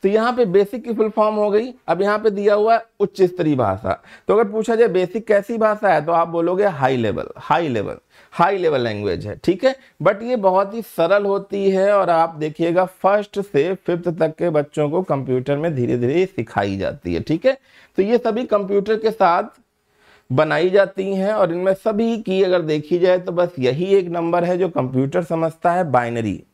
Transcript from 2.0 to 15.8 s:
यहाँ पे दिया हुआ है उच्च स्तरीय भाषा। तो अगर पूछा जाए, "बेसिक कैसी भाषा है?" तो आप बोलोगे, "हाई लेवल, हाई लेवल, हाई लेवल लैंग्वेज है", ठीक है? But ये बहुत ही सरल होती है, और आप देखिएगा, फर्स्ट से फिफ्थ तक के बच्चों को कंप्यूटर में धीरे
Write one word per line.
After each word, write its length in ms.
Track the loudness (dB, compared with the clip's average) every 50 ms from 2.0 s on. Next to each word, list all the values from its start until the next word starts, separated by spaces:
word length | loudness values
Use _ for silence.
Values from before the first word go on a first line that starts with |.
यहाँ 180 | 0 0 0 0
पे 100 | 0 -2
दिया 240 | -2 2 2 2 2
हुआ 200 | 4 4 4 2
है 120 | 2 0 _ _ _
उच्च 220 | -4 -4 _ 2
स्तरीय 340 | 2 2 2 0 0 0 2
भाषा। 480 | 2 0 0 -2 -2 -4 -6 -6 -6 _ -20 -20 -16 _
तो 60 | 0 2
अगर 180 | 2 2 0
पूछा 240 | -2 -4 -2 0 2
जाए, 120 | 2 2
"बेसिक 400 | 4 4 0 0 0 -4 -8 0
कैसी 300 | 2 2 2 2 -2 -4
भाषा 360 | 0 0 0 0 0 2 2 2
है?" 120 | 2 2
तो 60 | 2
आप 160 | 0 0 0
बोलोगे, 380 | 0 0 -2 0 0 0 0 0
"हाई 320 | 0 0 0 0 0 2
लेवल, 300 | 2 0 -2 -2 -4 -6 -10 -12
हाई 300 | -18 -2 0 0 0 0
लेवल, 280 | 0 -2 -2 -4 -4 -8 -12 _ _ _ -20 -20 _
हाई 260 | -2 0 2 2 2
लेवल 240 | 0 0 0 0 0
लैंग्वेज 460 | 0 -2 -4 -2 -2 -2 -2 -2 -4
है", 120 | -10 -10 -4 -2
ठीक 200 | -2 0 2 2
है? 120 | 0 0 0 _ _ _ _ 0
But 180 | 0 0 0
ये 140 | -4 -4 -4
बहुत 380 | 0 0 2 2 2 0 -2 -6
ही 80 | -12
सरल 440 | -12 -10 -2 -2 2 2 2 2 2
होती 460 | 0 -2 -4 -4 _ -6 0 0 2
है, 220 | 2 2 2 2 2
और 160 | 2 2 2
आप 260 | 2 2 2 0 -2
देखिएगा, 500 | -6 -8 -8 -4 -2 -2 0 2 0 0
फर्स्ट 560 | 0 -4 _ 0 2 2 2 0 -4 -6 -8
से 320 | -8 -2 0 0 2 2 -2
फिफ्थ 360 | -4 _ -4 -4 -2 -2 -4
तक 260 | -2 0 -2 -2 -2
के 140 | _ -4 0
बच्चों 400 | 0 0 -2 -2 _ -4 -2 -2
को 120 | -2 -4
कंप्यूटर 560 | -2 -2 -4 -4 -2 -2 -2 -2 0 -2 -4
में 180 | -2 -2 -4 -2
धीरे 220 | -2